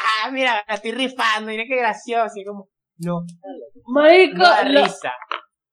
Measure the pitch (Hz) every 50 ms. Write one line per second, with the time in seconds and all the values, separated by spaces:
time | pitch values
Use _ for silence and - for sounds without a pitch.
0 | - 220 220 220 214 247 269 262 262 254 233 208 208 - 214 208 - 226 220 240
1 | 262 254 262 - 226 226 214 214 220 220 220 220 226 240 277 254 240 220 208 -
2 | - 247 233 233 226 208 208 208 196 202 208 202 196 _ _ _ _ _ _ _
3 | 170 175 175 175 175 - - _ _ 190 185 - - - _ - _ - 247 285
4 | 302 311 339 370 370 302 - 349 359 349 320 - 262 269 277 285 - - - -
5 | - 131 - - - _ - - - _ _ _ _ _